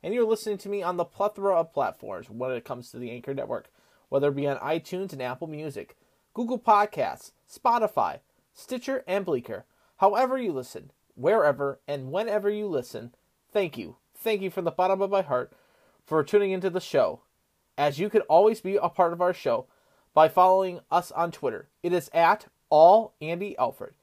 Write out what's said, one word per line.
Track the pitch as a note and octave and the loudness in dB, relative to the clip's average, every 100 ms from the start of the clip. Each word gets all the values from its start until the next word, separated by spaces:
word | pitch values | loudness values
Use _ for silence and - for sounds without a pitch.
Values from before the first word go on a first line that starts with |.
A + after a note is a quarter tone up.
And | D#3+ | -4
you're | A#3 A3+ | -2 0
listening | A3 A3 G3+ | 0 -4 -8
to | G3 | -6
me | G3+ | -6
on | F3+ F3+ | -4 -4
the | E3+ | -4
plethora | - G3+ G#3 G3 F3+ | -2 -4 -2 0 0
of | E3+ | 0
platforms | - A#2 - A2 F#2+ D#2+ | -2 -4 -4 -12 -12 -12
when | A2 C3 | -8 -6
it | B2 - | -6 -8
comes | B2 B2 | -12 -12
to | B2 | -14
the | A#2+ | -12
Anchor | A#2+ A#2+ | -12 -10
Network, | C#3 - A#2 - _ _ _ _ | -8 -6 -8 -10 _ _ _ _
whether | C3+ C#3+ | 0 0
it | C#3 | 0
be | C#3+ | -2
on | C#3 | -4
iTunes | C#3 E3 D#3+ F#3 G3 | -4 -4 -4 -10 -8
and | D3 | -8
Apple | B2 C3 E3 | -8 -8 -10
Music, | D3+ D#3 C3 - - _ _ _ | -10 -10 -12 -14 -20 _ _ _
Google | - A#3 B3+ | -8 -6 -4
Podcasts, | - G#3 G#3 - A2+ - - _ _ | 2 4 4 0 -4 -4 -16 _ _
Spotify, | - B3 A#3 A3 - G2 C#2+ _ _ _ | -4 0 2 0 0 -2 -4 _ _ _
Stitcher, | _ - B3+ B3 C4+ - | _ -10 -10 -6 -6 -2
and | F#3+ | -4
Bleaker. | F#3 C#3 - G2+ - _ _ _ | -2 -4 -4 -12 -12 _ _ _
However | G3 G#3 C4 C4 | 2 4 0 0
you | A#3 | -4
listen, | C#3 B2 - C#3+ _ _ - | -4 -8 -14 -18 _ _ -4
wherever | C3+ A3 D3+ C3 C#3 C3+ - | 2 4 4 2 -2 -6 -8
and | C#3+ C3 | -8 -6
whenever | E3 A3+ G#3 G3+ | -6 -2 -2 -2
you | G#3 G#3 | -4 -4
listen, | D#3 B2 A2+ A#2+ _ _ _ _ | -4 -6 -12 -14 _ _ _ _
thank | G#3 F#3 C3 | -4 -4 -6
you. | F2+ - _ - | -14 -14 _ -10
Thank | A3+ G#3+ | -4 -2
you | F#3+ | -4
from | F3+ | -4
the | E3+ | -6
bottom | E3 F#3 F#3+ | 0 0 0
of | G3 | 0
my | G3 | 0
heart | D#3+ B2+ A#2+ _ _ _ _ _ _ | 0 -2 -4 _ _ _ _ _ _
for | D#3 | -2
tuning | D3+ G#3 G3+ | 2 2 2
into | F#3+ F#3 | -2 -2
the | F3 | -4
show, | - D3 G#2 D2 _ _ _ _ _ - | -2 0 0 -2 _ _ _ _ _ -2
as | D3 C#3+ | -2 0
you | G3+ | 0
can | G#3+ | 0
always | - D#3+ G#3 A3 | 4 6 6 2
be | F#3 G3+ | -2 -2
a | F3 | -2
part | - F3 | 0 0
of | E3+ | 2
our | F3+ | -2
show | F3 - A#2 - _ _ _ _ | 0 -2 -2 -4 _ _ _ _
by | - D#3 | 4 4
following | D#3 F#3 F#3+ F#3+ F3 _ | 6 6 6 0 -6 _
us | E3+ F3 | -2 -2
on | - E3+ | -4 -4
Twitter. | - C3+ G#2+ - _ | -2 -6 -6 -12 _
It | F3 | -2
is | F3 C#3+ | -2 -2
at | E3 E3 G#3+ - _ _ | 2 4 2 -2 _ _
all | D3+ E3 G#3 A3 _ | 8 10 8 4 _
Andy | D#3 E3+ G3+ - | -8 -6 -8 -4
Alford. | B2 - - _ | -6 -6 -18 _